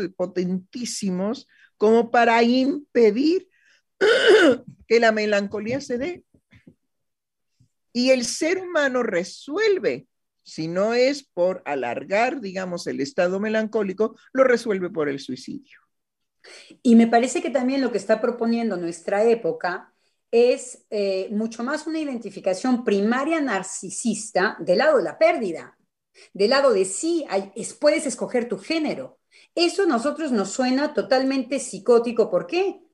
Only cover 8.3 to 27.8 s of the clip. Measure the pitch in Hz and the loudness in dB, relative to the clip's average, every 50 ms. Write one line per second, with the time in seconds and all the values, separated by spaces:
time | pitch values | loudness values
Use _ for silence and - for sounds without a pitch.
8.3 | - - 330 311 370 370 381 359 349 311 285 269 254 254 240 226 196 170 185 - | -4 -4 -2 -2 -2 -2 -4 -2 -2 0 0 0 0 -2 -2 -2 -2 -2 -4 -4
9.3 | - - - - 285 381 440 453 403 339 220 160 127 - - _ _ _ _ _ | -10 -16 -14 -8 -4 0 0 0 0 0 0 -2 -2 -4 -8 _ _ _ _ _
10.3 | _ _ _ - - - 160 165 170 185 202 220 233 240 247 269 285 285 - _ | _ _ _ -16 -10 -8 -8 -4 -2 -2 0 0 2 2 2 2 0 -2 -8 _
11.3 | _ 180 175 185 185 180 - 131 143 139 123 120 120 131 139 151 190 208 233 254 | _ 0 0 0 0 -2 -6 -6 -4 -4 -4 -4 -4 -6 -6 -2 0 0 0 0
12.3 | 320 277 220 196 180 190 190 185 175 170 - 160 131 127 139 - - - 175 180 | -2 -6 -8 -8 -8 -8 -6 -6 -8 -8 -8 -8 -6 -6 -6 -4 -2 0 0 0
13.3 | 185 196 208 220 220 220 220 214 - 220 208 196 185 - 214 226 226 - _ _ | 0 -2 -2 -2 -2 -2 -2 -2 -2 -2 -2 -2 -2 -2 -2 -2 -4 -8 _ _
14.3 | - 262 269 254 240 226 233 233 202 190 180 170 - 165 151 147 139 135 135 - | 0 2 4 4 4 2 0 -2 -4 -4 -4 -4 -4 -4 -4 -4 -4 -6 -8 -10
15.3 | 127 123 - - - - - _ - _ _ _ _ _ _ _ _ _ _ _ | -10 -10 -10 -12 -14 -14 -16 _ -20 _ _ _ _ _ _ _ _ _ _ _
16.3 | _ _ _ - - - - - - _ - 254 233 226 233 226 226 233 240 254 | _ _ _ -20 -20 -20 -20 -20 -20 _ 4 6 8 8 8 6 4 2 2 2
17.3 | - 349 - - 240 269 247 254 269 277 262 233 - 202 - - 220 220 - 240 | -2 -4 -4 -2 -2 -2 -2 0 -2 -2 -2 -2 -4 -4 -2 0 0 0 0 -2
18.3 | 240 - 233 226 233 233 233 220 190 180 175 170 165 - - - 196 202 214 233 | -4 -2 -2 -2 -2 -2 -2 -4 -4 -4 -6 -8 -8 -8 -6 -4 -2 2 2 2
19.3 | 233 233 - 165 160 - - 180 175 - - _ _ _ _ _ _ _ _ _ | 2 2 0 -4 -4 -4 -6 -6 -6 -8 -10 _ _ _ _ _ _ _ _ _
20.3 | - 233 240 247 277 269 - - - - _ _ 220 208 202 196 190 190 190 - | 2 4 4 4 2 0 -4 -12 -18 -20 _ _ -6 -4 -2 -2 -2 -4 -4 -4
21.3 | 208 208 220 226 226 - 233 254 302 302 302 330 311 320 311 285 254 226 - 202 | -4 -4 -4 -4 -6 -6 -6 -6 -6 -6 -6 -6 -6 -6 -6 -6 -8 -10 -10 -12
22.3 | - 175 - 196 185 180 - 254 247 226 233 - 202 196 202 220 240 262 277 311 | -14 -6 -4 -4 -4 -2 0 0 0 0 2 0 0 2 2 0 0 0 0 -2
23.3 | 330 320 294 262 208 190 185 - - - - 180 - - - 233 202 - - - | -2 -2 -2 -2 -2 -4 -4 -6 -10 -12 -12 -12 -12 -4 -4 -2 -4 -4 -6 -4
24.3 | - 185 180 220 - - 170 175 180 208 262 311 311 240 170 156 147 - 320 330 | -2 0 0 0 -2 -4 -2 0 2 4 4 4 4 2 2 -2 0 2 2 2
25.3 | 339 294 233 185 160 143 120 - - _ _ _ _ _ _ _ _ _ - _ | 2 2 -2 -4 -6 -8 -10 -16 -20 _ _ _ _ _ _ _ _ _ -20 _
26.3 | - - 196 226 262 277 277 269 226 190 190 190 - - - 330 349 330 285 - | -2 0 2 2 4 4 4 4 4 4 2 0 -2 -4 -2 -2 -2 -2 -2 -2
27.3 | 190 196 196 196 - 226 196 - - - | -2 -4 -4 -4 -10 -12 -12 -12 -6 0